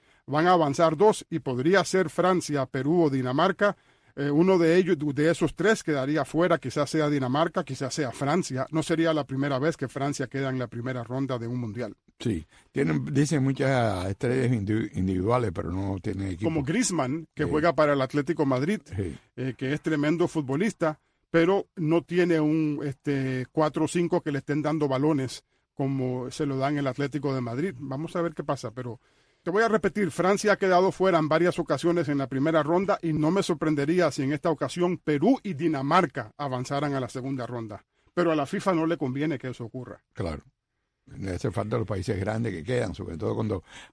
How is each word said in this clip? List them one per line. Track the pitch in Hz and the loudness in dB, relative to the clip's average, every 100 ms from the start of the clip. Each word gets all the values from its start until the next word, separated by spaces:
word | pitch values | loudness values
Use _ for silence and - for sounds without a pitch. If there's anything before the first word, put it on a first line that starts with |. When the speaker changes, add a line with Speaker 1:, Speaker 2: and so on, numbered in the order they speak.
| _ _ - | _ _ -4
Speaker 1:
van | 143 175 | 2 4
a | |
avanzar | 180 151 139 165 156 | 4 4 4 2 6
dos | 214 - - | 4 4 -4
y | 160 | -6
podría | 139 123 143 190 | -4 0 4 4
ser | 170 185 170 | 4 0 0
Francia, | - 175 185 - 143 | 2 2 2 0 -4
Perú | 131 135 139 175 | -2 -2 2 4
o | 156 | 4
Dinamarca. | 135 127 135 185 190 202 196 _ _ _ - | 2 0 2 2 4 0 0 _ _ _ -6
Eh, | 143 | 0
uno | 147 185 185 | 4 6 6
de | 165 175 | 6 6
ellos, | 180 160 147 | 4 0 0
de | 139 156 | 2 2
esos | 170 170 | 2 0
tres, | - 190 220 | 2 0 2
quedaría | - 143 131 151 | 0 -2 0 -2
fuera, | 135 156 175 165 | 0 0 2 2
quizás | 127 151 143 | 0 -2 0
sea | 156 147 | 0 2
Dinamarca, | 147 131 143 170 190 | 2 2 2 2 0
quizás | 170 131 131 | -6 -6 -6
sea | - 135 | -4 -4
Francia. | - 139 175 160 131 131 | -2 0 0 -2 -6 -2
No | 156 | -2
sería | - 160 165 | 0 2 2
la | 156 | 0
primera | 135 135 143 131 | -2 -2 0 0
vez | 156 160 | 0 -2
que | 127 | -6
Francia | 139 139 - 131 | -4 -4 -2 -4
queda | 135 135 | -4 -4
en | 131 | -4
la | 120 | -6
primera | 117 120 123 | -6 -6 -6
ronda | 113 127 135 123 | -6 -4 -4 -4
de | 117 | -4
un | 123 | -6
mundial. | 117 107 110 - _ _ | -6 -6 -8 -10 _ _
Speaker 2:
Sí, | 120 87 - - _ | -4 -2 -6 -20 _
tienen, | 139 147 151 135 | -2 0 0 0
dicen | 139 147 156 | 0 2 2
muchas | 135 135 135 131 113 92 95 | 0 2 0 2 2 0 -4
estrellas | 101 123 131 123 | -4 -2 0 0
individu-, | 120 98 107 104 | 0 0 -2 -2
individuales, | 87 92 92 95 127 110 | -2 0 0 2 0 0
pero | 87 87 | -4 -6
no | 92 98 95 | -4 -4 -4
tienen | 107 98 98 | -6 -6 -6
equipo. | 85 110 | -2 -2
Speaker 1:
Como | 160 | -2
Griezmann, | 135 202 214 170 127 160 160 | -2 -2 0 -2 -2 -4 -8
que | - | -6
Speaker 2:
Sí. | 143 | -2
Speaker 1:
juega | 151 165 | 2 2
para | 147 151 | 4 4
el | 139 | 4
Atlético | 131 147 139 160 | 0 -2 -2 0
Madrid, | 139 127 147 208 - | 2 2 0 -2 -4
Speaker 2:
Sí. | 92 90 69 _ - | -6 -6 -8 _ -8
Speaker 1:
eh, | 131 117 | -8 -6
que | 131 | -4
es | 143 | -4
tremendo | - 151 147 165 175 | -2 0 0 2 0
futbolista, | 165 131 139 214 - 160 156 _ _ _ | -2 -4 -2 -2 0 -4 -4 _ _ _
pero | 165 170 196 - - | 2 4 2 -2 -4
no | 151 170 | 0 0
tiene | 165 175 175 160 | 2 0 2 4
un, | 151 160 151 147 | 2 2 0 -2
este, | 147 131 - 139 131 131 127 | -6 -6 -4 -2 -2 -4 -4
cuatro | - 156 160 156 | 0 0 0 0
o | |
cinco | 170 170 175 | 0 0 0
que | 156 | -2
le | 143 | -4
estén | - 147 | -2 -2
dando | 151 156 147 | 0 0 0
balones | 131 147 147 131 - _ _ _ | 2 2 2 -2 -8 _ _ _
como | - 139 135 127 127 127 | -4 -2 -2 -2 -4 -6
se | - | -4
lo | 147 131 | -4 -2
dan | 135 147 | -2 0
el | 139 | -2
Atlético | 127 143 147 139 | -2 -4 -2 -2
de | 131 | -2
Madrid. | 120 120 185 123 | -4 -4 -4 -6
Vamos | 135 135 160 180 | -10 -8 -6 -4
a | |
ver | 170 | -4
qué | 156 | -4
pasa, | 143 139 117 | -6 -6 -6
pero | 113 123 107 _ _ _ _ | -10 -12 -12 _ _ _ _
te | 170 | -2
voy | 196 | 2
a | 226 | 4
repetir, | 214 196 208 190 | 2 0 0 -2
Francia | - 175 202 208 | 2 2 4 2
ha | 196 | 2
quedado | 196 180 185 | 4 6 4
fuera | - 190 170 | 2 4 4
en | 151 | 4
varias | 160 175 165 | 4 4 2
ocasiones | 160 143 170 170 151 | -2 0 2 2 0
en | 143 | -2
la | 135 | -2
primera | 135 151 160 | 0 2 2
ronda | 147 175 190 190 | 2 2 2 0
y | 170 | 0
no | 151 151 | 0 2
me | 196 | 2
sorprendería | - 165 156 151 143 180 160 | 0 0 0 0 2 2 2
si | 143 | 0
en | 135 | -2
esta | 147 175 | 0 -2
ocasión | 151 135 180 175 170 | -2 -4 0 0 0
Perú | - 147 185 269 | 0 2 4 4
y | 208 | 0
Dinamarca | 139 165 151 139 175 175 - 107 - | -2 -2 0 4 4 4 -4 -10 -8
avanzaran | 143 127 127 143 147 | -6 -4 -4 -2 -2
a | 139 | -2
la | 123 | -4
segunda | 135 127 135 117 | -8 -8 -6 -6
ronda. | 120 113 104 _ _ _ | -8 -10 -14 _ _ _
Pero | - 170 | 0 2
a | 156 | 2
la | |
fifa | - 196 196 | 0 -2 0
no | 170 | 2
le | 165 165 | 0 0
conviene | 135 131 156 139 | -2 -2 -2 -4
que | 131 | -8
eso | 120 | -10
ocurra. | 117 127 123 - _ | -10 -12 -14 -18 _
Speaker 2:
Claro. | - 95 78 - _ _ _ _ _ _ - | -6 -6 -6 -12 _ _ _ _ _ _ -10
Le | 95 | -6
hace | 87 123 | -4 -4
falta | 104 107 120 | -4 -4 -4
a | |
los | 104 | -4
países | 98 95 95 | -4 -4 -4
grandes | 98 110 117 | -2 -2 -4
que | 90 | -6
quedan, | 78 123 110 | -4 -4 -4
sobre | 82 95 82 | -6 -10 -6
todo | 107 | -4
cuando | 104 110 98 - - - | -4 -4 -4 -8 -20 -16